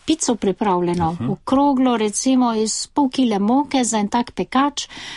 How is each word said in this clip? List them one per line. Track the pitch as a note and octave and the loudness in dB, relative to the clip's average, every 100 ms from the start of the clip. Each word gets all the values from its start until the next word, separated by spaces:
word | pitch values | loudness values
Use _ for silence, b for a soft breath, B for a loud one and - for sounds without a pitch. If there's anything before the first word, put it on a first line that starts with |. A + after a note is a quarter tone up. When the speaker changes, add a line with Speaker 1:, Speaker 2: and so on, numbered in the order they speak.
Speaker 1:
pico | - D#4+ - | -4 -2 -2
pripravljeno. | A#3 G3+ F#3 G#3 F3+ F3 F3 E3 | -2 -2 -2 0 0 0 0 -2
Speaker 2:
Mhm. | F3 A3+ | -2 -4
Speaker 1:
Okroglo, | G3 - C4+ C#4+ C4 C4 A#3 | -6 0 2 2 2 2 2
recimo, | G#3+ - C4 C4 B3 | -2 -2 0 2 2
iz | A3 A3 - - | 0 -2 -4 -4
pol | - C#4 | 0 0
kile | C4+ B3+ G3+ | 2 0 2
moke | G3+ C4 C#4+ C4 | 2 2 0 0
za | A#3+ A3 | 0 0
en | G#3 | 0
tak | A#3+ A#3+ | -2 -2
pekač, | - F3+ B3+ C#4+ C#4 - B B | -4 -2 0 0 -2 -10 B B